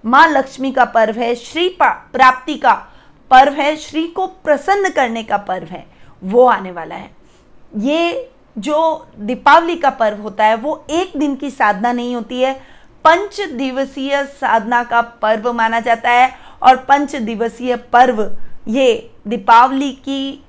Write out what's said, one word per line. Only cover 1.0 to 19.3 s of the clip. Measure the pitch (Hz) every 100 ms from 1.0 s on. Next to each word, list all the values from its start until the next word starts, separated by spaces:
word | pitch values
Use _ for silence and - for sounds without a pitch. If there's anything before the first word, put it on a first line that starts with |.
| 220 220
है, | 240 240
श्री | - 311 359
पा-, | 370 262 - -
प्राप्ति | 247 262 254 - 294
का | 262 208 - - _ _ _
पर्व | 262 277
है, | 285 294 302
श्री | - 302 330
को | 381 370
प्रसन्न | - 320 285 - 403 381
करने | - 247 226
का | 220 202
पर्व | 196 185 160
है, | 170 - _ - -
वो | 185 233 247
आने | 214 185
वाला | 175 160 170
है। | - - _ _ _ - - 214
ये | 233 311 339 - - _ _ -
जो | 202 302 320 311 - -
दीपावली | 208 247 285 311 339 339
का | 277
पर्व | 262 220 208
होता | 208 202 214
है, | 226
वो | 269 302 -
एक | 320 370 285
दिन | 294 277
की | 285
साधना | - 214 190 240
नहीं | 240 240 247
होती | 226 247
है, | 262 269 - - - _ -
पंच | 349 403 -
दिवसीय | 381 247 269 262 269 269 269 277
साधना | 277 - 254 226 214 240
का | 240 233
पर्व | 233 - 214 220 240
माना | 233 226 233
जाता | 233 233 240
है। | 240 254 - - -
और | 262 254
पंच | 254 285 285 285
दिवसीय | 220 220 233 226 247 240
पर्व, | - 240 254 220 196 - - - -
ये | 240 262 214 - -
दीपावली | 202